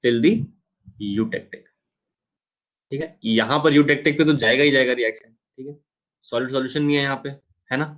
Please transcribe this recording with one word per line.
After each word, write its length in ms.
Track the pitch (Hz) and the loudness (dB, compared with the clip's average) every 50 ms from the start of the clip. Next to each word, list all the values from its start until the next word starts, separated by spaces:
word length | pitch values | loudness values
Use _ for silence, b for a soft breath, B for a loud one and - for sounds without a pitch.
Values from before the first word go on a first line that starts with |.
| - | 2
till 180 | 123 120 117 117 | 2 0 4 2
the 80 | 165 226 226 - - _ _ _ _ _ _ _ - - - 104 101 101 | 2 2 0 -4 -8 _ _ _ _ _ _ _ -20 -18 -12 -10 -6 -2
eutectic, 500 | 107 110 107 - - - _ - - _ _ _ _ _ _ _ _ _ _ _ _ _ _ _ _ _ _ _ _ _ _ _ _ _ _ | -2 -2 -4 -4 -10 -12 _ -20 -20 _ _ _ _ _ _ _ _ _ _ _ _ _ _ _ _ _ _ _ _ _ _ _ _ _ _
ठीक 100 | 135 139 | -10 -10
है? 160 | 160 - - _ - | -10 -10 -14 _ -4
यहां 360 | 113 113 113 110 110 139 151 143 | -2 0 0 2 2 0 2 2
पर 100 | 160 143 | 4 6
eutectic 440 | 147 147 147 147 143 147 156 143 | 6 4 4 2 0 0 -2 0
पे 80 | 147 160 | 2 2
तो 120 | 151 151 | 2 2
जाएगा 260 | 143 - - 127 131 143 | 0 2 0 2 4 2
ही 80 | 147 | 2
जाएगा 220 | 135 135 131 123 127 123 | 4 2 2 2 0 0
रिएक्शन, 320 | 120 110 110 - - 113 _ | -2 -4 -4 -6 -18 _ _
ठीक 340 | _ _ _ _ - 131 | _ _ _ _ -18 -18
है? 120 | 143 147 147 _ _ _ _ _ _ _ _ _ - | -18 -18 -20 _ _ _ _ _ _ _ _ _ -6
सॉलिड 220 | - 120 127 127 | -4 -4 -4 -2
सॉल्यूशन 320 | 135 135 131 127 - 151 147 | -2 -4 -4 -2 -2 -2 0
नहीं 140 | 147 147 | 2 2
है 60 | 143 139 | 2 0
यहाँ 160 | 139 135 - - | -2 -4 -6 -8
पे, 60 | 139 | -12
है 480 | 139 - _ _ _ _ _ _ 127 | -14 -14 _ _ _ _ _ _ -4
ना? 100 | 135 156 147 147 | -4 -4 -6 -8